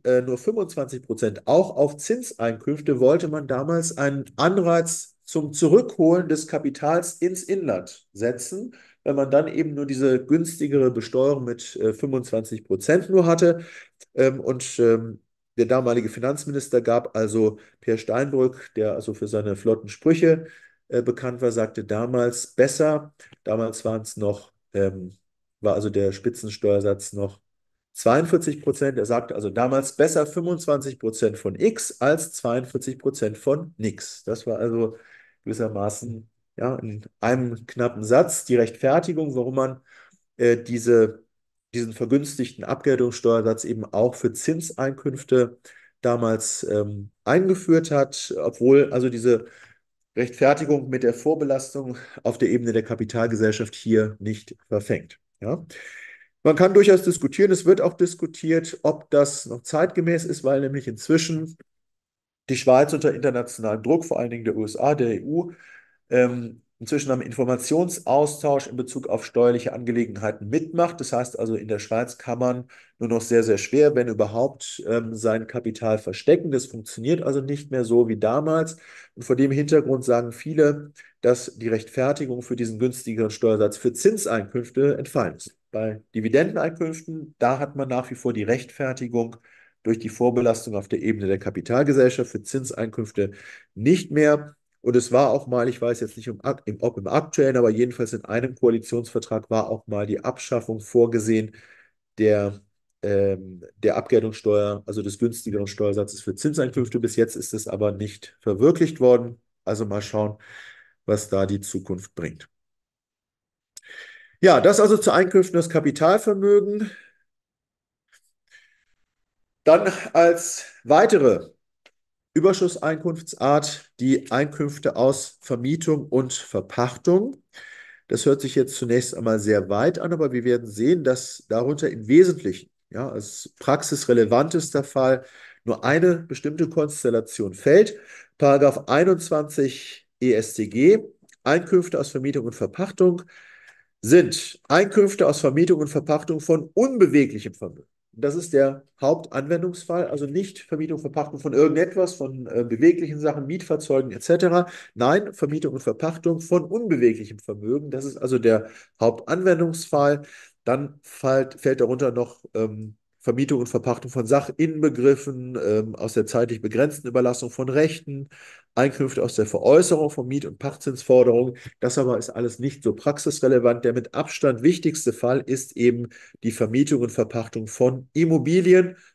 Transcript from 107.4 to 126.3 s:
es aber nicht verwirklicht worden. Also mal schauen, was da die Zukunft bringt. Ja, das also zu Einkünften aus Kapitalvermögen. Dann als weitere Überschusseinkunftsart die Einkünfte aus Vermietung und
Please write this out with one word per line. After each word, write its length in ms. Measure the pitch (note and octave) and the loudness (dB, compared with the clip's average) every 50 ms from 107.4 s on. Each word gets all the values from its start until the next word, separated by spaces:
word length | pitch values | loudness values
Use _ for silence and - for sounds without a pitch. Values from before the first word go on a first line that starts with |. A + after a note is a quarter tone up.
| - - - | -10 -8 -8
es 140 | G#2+ - - | -8 -8 -8
aber 260 | F#2 G2 G#2 G#2 G2+ | -4 -2 -2 -2 -2
nicht 440 | G2 G#2+ G#2 - - - - _ _ | -4 -8 -10 -10 -14 -20 -20 _ _
verwirklicht 580 | - A2 G2 G2 A#2+ D#3+ F3 E3 E3+ D#3+ D#3+ - | -4 -4 0 4 4 4 4 4 2 0 0 4
worden. 420 | C3 B2 B2 A#2+ A#2+ A#2+ A#2+ - _ _ _ _ _ | 6 6 6 6 4 0 -12 -16 _ _ _ _ _
Also 200 | - G#2+ G#2 A2+ | -4 -4 -4 -4
mal 160 | G2+ G2 G#2 | -4 -4 -6
schauen, 360 | G#2 - - G#2+ G#2+ G#2 G#2+ - _ - - - - - - _ _ _ _ _ _ | -6 -4 -4 -2 -2 -2 -4 -8 _ -20 -20 -20 -20 -20 -20 _ _ _ _ _ _
was 240 | - G#2+ G#2 G#2+ - | -2 -2 -2 -2 -2
da 160 | G2 F#2+ F#2+ | -2 -2 0
die 160 | F#2+ G2+ G2+ | 0 -2 -4
Zukunft 520 | G2 - - F#2+ - - F#2 F2+ F#2 - _ | -6 -6 -8 -8 -8 -8 -8 -10 -10 -14 _
bringt. 360 | - E2 D#2+ E2 D#2+ - _ _ _ _ _ _ _ _ _ _ _ _ _ _ _ _ _ _ _ _ _ _ _ _ _ _ - - - - - - - - - - _ _ _ | -10 -8 -8 -10 -12 -20 _ _ _ _ _ _ _ _ _ _ _ _ _ _ _ _ _ _ _ _ _ _ _ _ _ _ -20 -20 -20 -20 -20 -20 -20 -20 -20 -20 _ _ _
Ja, 180 | F3+ F#3+ D#3 B2 | 6 6 8 8
das 220 | - F#3+ G3 G3+ | 6 6 6 6
also 160 | G#3 G3+ G#3+ G#3+ | 6 6 4 4
zu 140 | - - | 4 4
Einkünften 460 | - E3+ F#3+ F3+ - F#3+ F3+ F#3 - E3+ | 4 4 4 4 4 2 2 2 2 -2
aus 120 | E3 E3 | 0 0
Kapitalvermögen. 1200 | - D#3 C#3+ C#3+ C#3 - D#3 E3+ G3 A3 - A3 G3+ G3 G3 G3+ G3+ G3+ G3 G3+ G#3 G#3+ G#3+ - - - - _ _ _ _ _ _ _ _ _ _ _ _ _ _ _ _ _ _ _ _ _ _ _ _ _ _ _ _ _ _ - _ _ _ _ _ _ _ _ _ _ _ _ _ _ _ _ _ _ _ _ - | 0 0 0 0 0 2 4 4 4 4 2 0 0 2 4 4 4 4 4 2 -2 -4 -6 -8 -10 -14 -20 _ _ _ _ _ _ _ _ _ _ _ _ _ _ _ _ _ _ _ _ _ _ _ _ _ _ _ _ _ _ -20 _ _ _ _ _ _ _ _ _ _ _ _ _ _ _ _ _ _ _ _ 4
Dann 260 | D#3 D#3+ F3+ - F#3+ - - - - | 6 6 6 6 2 -4 -6 -6 0
als 540 | - E3 E3+ E3+ E3+ E3+ E3+ - - - - - - _ - | 4 4 6 6 4 2 -2 -8 -10 -10 -12 -16 -20 _ 0
weitere 640 | A#2 D3 E3 G#3+ A3 G#3+ E3+ C3+ A#2+ F#2+ D#2+ - - _ _ _ _ _ _ _ _ _ _ _ _ _ _ _ _ - | 4 4 6 6 6 6 6 6 4 4 2 -2 -10 _ _ _ _ _ _ _ _ _ _ _ _ _ _ _ _ 0
Überschusseinkunftsart 1600 | - E3 G3 F#3+ F#3+ F#3 F3 F3 - - D#3 D#3+ D#3 E3 E3+ E3 - - - - - B2 C#3 D3 D3+ D3 - - - - _ _ - | 2 4 4 4 2 0 -2 -2 -2 -4 -4 -4 -4 -4 -6 -6 -8 -10 -14 -8 -2 2 2 2 2 0 -2 -8 -12 -16 _ _ -4
die 320 | B2 C3 C3+ C3+ - - | 0 2 2 0 0 -2
Einkünfte 640 | A#2 C3 D3 D3 D3 - D3 C#3+ C#3+ - - - - | -2 -2 -2 -2 -4 -6 -6 -6 -6 -4 -4 -4 0
aus 420 | A2 B2 C3+ C#3 - - - - _ | 2 2 2 2 0 -4 -12 -16 _
Vermietung 680 | - - B2+ A#2 A#2+ C3+ D#3+ E3 E3 E3 D#3 D3 - D3 | -10 -8 -6 -4 -4 -4 -4 -2 -2 -2 -2 -2 -2 -2
und 240 | A#2+ C3 C3 B2+ | -2 -2 -2 -2